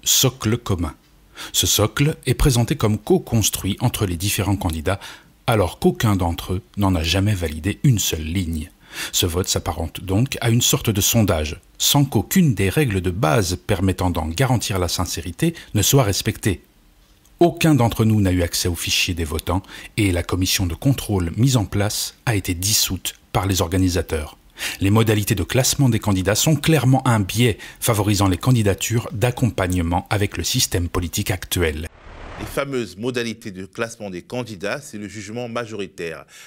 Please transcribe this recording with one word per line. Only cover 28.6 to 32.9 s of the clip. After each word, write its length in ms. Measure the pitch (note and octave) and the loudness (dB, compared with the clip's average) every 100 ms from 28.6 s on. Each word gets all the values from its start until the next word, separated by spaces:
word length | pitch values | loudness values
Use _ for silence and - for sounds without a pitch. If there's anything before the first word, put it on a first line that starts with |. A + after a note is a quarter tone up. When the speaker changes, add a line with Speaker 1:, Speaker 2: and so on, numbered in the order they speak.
| G2+ F#2+ - A2+ - | 2 0 -2 -2 -4
Speaker 1:
d'accompagnement 920 | G#2 B2 B2 A#2 - F#2 F2+ E2 F2 - | -2 -2 0 -2 0 0 0 0 -2 -2
avec 260 | G#2+ G2+ - | -2 -2 -2
le 60 | |
système 440 | E2+ C3 - F#2+ E2+ | -4 -2 -2 -2 -2
politique 440 | - E2+ - G#2 | -4 -4 -4 -4
actuel. 580 | F#2 - - E2 C#2+ D#2+ - - - - - | -6 -4 -2 -2 -2 -10 -14 -20 -18 -16 -12
Speaker 2:
Les 80 | G#2 | -8
fameuses 500 | - C#3 C3 G#2+ | -6 -4 -4 -6